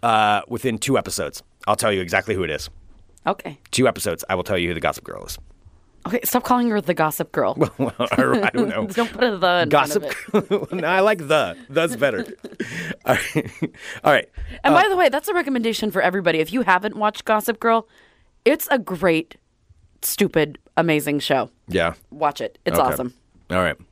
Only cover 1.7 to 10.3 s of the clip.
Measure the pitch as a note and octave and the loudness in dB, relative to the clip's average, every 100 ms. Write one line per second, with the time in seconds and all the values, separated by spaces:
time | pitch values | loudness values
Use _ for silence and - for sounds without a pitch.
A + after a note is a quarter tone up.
1.7 | G#2 A2+ G2 F2+ D#2+ - G2 E2+ D2 - | 0 2 0 0 0 0 -4 -2 -6 -8
2.7 | - - - - _ - G3 - D3 _ | -16 -20 -20 -20 _ -6 -6 -8 -16 _
3.7 | - C3 G2 G2 E2 - F#2+ F2+ F#2+ F2 | 0 2 0 -4 -6 -4 -4 -2 -2 -2
4.7 | E2 D#2+ - - G1+ G1+ - - - - | -2 -2 -4 -10 -14 -14 -16 -16 -20 -20
5.7 | - _ _ - A3+ - B3 A#3+ B3 A#3+ | -20 _ _ -6 -4 -2 -2 2 0 2
6.7 | G#3 - F3 D#3 - D#3+ - A2 B2 - | -2 -2 0 0 -2 -4 -2 -2 0 -2
7.7 | - B2+ - A#2+ - C3 B2+ A2 - - | 0 -6 -2 -2 2 2 4 2 2 -2
8.7 | A3 G3+ F#3+ A#3 - B3 G3+ F3+ F3 D#3+ | -2 -4 -2 -2 0 0 2 2 2 4
9.7 | D3 C3+ G#3 D3 - - | 4 2 0 -4 -10 0